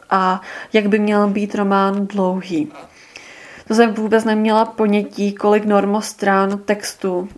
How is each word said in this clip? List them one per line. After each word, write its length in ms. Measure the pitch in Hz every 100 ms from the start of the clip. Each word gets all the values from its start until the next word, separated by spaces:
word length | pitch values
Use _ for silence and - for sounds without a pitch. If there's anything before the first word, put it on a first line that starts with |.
| -
a 300 | 196 185 185 - - -
jak 160 | 214 208
by 100 | 208
měl 300 | 208 208 208
být 260 | 202 202
román 520 | 208 202 196 196 202 196
dlouhý. 640 | 202 185 190 180 170 - 139 - - - - - - - - -
To 60 |
jsem 200 | 220 233
vůbec 300 | 214 220 220
neměla 400 | 220 214 220 214
ponětí, 680 | 226 - 220 208 202 - 202
kolik 320 | 202 208 208
normostrán 920 | 208 202 196 208 208 - 196 196 196 202
textu, 720 | 202 208 - - 196 180 196